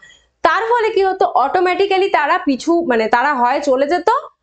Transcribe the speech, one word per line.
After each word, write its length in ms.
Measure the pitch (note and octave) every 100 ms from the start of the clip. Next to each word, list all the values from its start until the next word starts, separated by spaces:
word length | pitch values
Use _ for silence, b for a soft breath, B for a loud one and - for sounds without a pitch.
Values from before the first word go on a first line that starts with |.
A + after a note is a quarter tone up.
| B B B _
তার 200 | - F4+
ফলে 280 | A4+ A#4+ G#4+
কি 140 | F#4+
হতো, 220 | F#4+ F#4+ F#4
automatically 840 | - C4 F4+ F4+ F4+ G4 F#4+ G4
তারা 280 | F#4 C#4+ F4
পিছু, 460 | D4 B3+ - E4+
মানে 240 | E4+ A3+ A3
তারা 260 | A#3+ C#4
হয় 260 | C4+ A#3+ D4
চলে 260 | C#4+ B3+ C#4
যেত, 240 | F4 G4 C5 - _